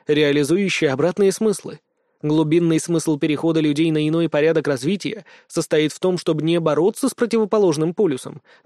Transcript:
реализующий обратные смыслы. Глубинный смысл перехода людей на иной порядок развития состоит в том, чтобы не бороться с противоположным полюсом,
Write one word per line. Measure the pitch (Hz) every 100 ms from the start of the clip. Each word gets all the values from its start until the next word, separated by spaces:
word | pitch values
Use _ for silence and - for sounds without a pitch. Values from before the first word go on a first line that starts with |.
| -
реализующий | 147 147 143 139 175 196 - 151
обратные | 131 160 185 196
смыслы. | 185 220 196 - - _ _ _ _
Глубинный | 151 156 156 165 170 156
смысл | - 165 170 151
перехода | 160 143 165 160
людей | 156 147 165
на | 156 151
иной | 160 165
порядок | 151 156 160 147
развития | 135 135 196 143 - - - _
состоит | - 156 156 156
в | -
том, | 185 180
чтобы | - 156
не | 156 170
бороться | 160 147 180 - 269
с |
противоположным | - 233 226 214 220 196 147 160
полюсом, | 175 202 127 - 151 _ _